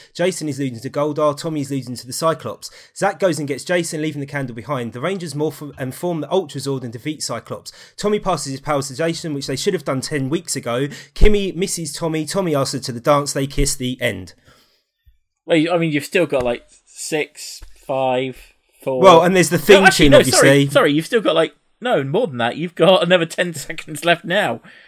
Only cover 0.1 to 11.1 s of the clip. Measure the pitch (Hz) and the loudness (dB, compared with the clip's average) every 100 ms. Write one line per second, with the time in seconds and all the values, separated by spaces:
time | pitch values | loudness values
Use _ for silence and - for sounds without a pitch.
0.1 | - 175 175 156 131 135 117 127 143 151 | -4 -2 -2 -6 -4 -6 -6 -8 -4 -2
1.1 | 151 151 143 165 156 139 143 127 120 123 | 0 0 -2 -4 -6 -4 -6 -6 -10 -10
2.1 | 127 165 151 123 - - - - - 190 | -4 -2 -2 -6 -12 -14 -20 -20 -4 -4
3.1 | 160 190 147 143 131 - 180 165 160 156 | 0 0 0 -4 -6 -4 -2 -2 -6 -6
4.1 | 147 139 143 135 117 110 143 117 117 147 | -6 -8 -8 -8 -8 -8 -6 -6 -6 -6
5.1 | 196 170 143 151 143 147 - 131 127 175 | -6 -8 -4 -4 -4 -12 -10 -10 -6 -6
6.1 | 170 143 185 160 143 131 135 120 113 139 | -6 -2 -2 -2 -6 -6 -6 -8 -10 -10
7.1 | 151 - 117 - 113 - - - - 202 | -8 -8 -10 -10 -14 -14 -20 -20 -6 -2
8.1 | 208 202 175 139 135 - 147 131 127 165 | -2 0 -2 -4 -8 -4 -4 -4 -4 -4
9.1 | 165 170 143 139 135 - 180 - 135 - | -4 -6 -6 -6 -4 -2 -2 -2 -4 -4
10.1 | 151 131 165 170 156 127 120 143 139 - | -4 -2 -4 -4 -8 -4 -2 -4 -6 -12